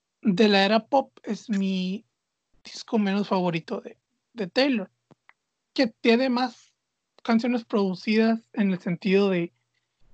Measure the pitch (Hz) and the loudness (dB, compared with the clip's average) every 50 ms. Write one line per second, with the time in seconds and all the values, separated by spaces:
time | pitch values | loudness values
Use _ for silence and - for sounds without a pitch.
0 | _ _ _ _ - 220 180 175 226 208 202 196 196 196 220 226 220 _ - 269 | _ _ _ _ -2 0 2 4 4 4 4 4 4 4 2 0 0 _ 0 0
1 | 269 - _ _ - - 214 - - - 214 196 196 190 190 185 185 185 190 226 | 0 -2 _ _ -10 -10 -10 -8 -6 -6 -4 -2 -2 -2 -2 -2 -4 -4 -6 -8
2 | - _ _ _ _ _ _ _ _ _ _ _ - - - - - - - 220 | -10 _ _ _ _ _ _ _ _ _ _ _ -20 -20 -18 -18 -10 -4 -2 0
3 | 208 196 190 208 196 - 208 185 180 180 165 165 - - 277 - - - - _ | 0 0 0 -2 -2 -2 -2 0 0 0 -2 -4 -6 -8 -10 -10 -12 -14 -18 _
4 | _ _ _ _ _ _ _ 233 208 175 - 254 269 294 262 214 185 - _ _ | _ _ _ _ _ _ _ -10 -10 -4 0 0 0 2 0 -2 -4 -8 _ _
5 | _ _ - _ _ _ _ _ _ _ _ _ _ _ - - 269 - - _ | _ _ -20 _ _ _ _ _ _ _ _ _ _ _ -2 -2 -2 -2 -2 _
6 | - 233 226 240 262 269 240 240 254 247 - - - _ _ _ _ _ _ _ | 0 2 2 2 2 0 -2 -2 -4 -4 -6 -10 -20 _ _ _ _ _ _ _
7 | _ _ _ _ - - 233 226 240 247 247 233 233 - - 214 196 190 185 175 | _ _ _ _ -2 0 0 2 2 0 -2 -4 -4 -4 -2 -2 0 -2 -4 -4
8 | - 220 214 220 220 226 226 226 - _ - - 202 196 185 180 - 190 170 - | -4 0 2 2 2 2 0 -2 -4 _ -4 -2 0 0 -2 -2 -4 -6 -6 -4
9 | - 202 190 196 202 196 190 175 170 175 _ _ _ _ _ _ _ _ _ _ | 0 0 2 2 2 2 0 0 -2 -4 _ _ _ _ _ _ _ _ _ _
10 | _ _ | _ _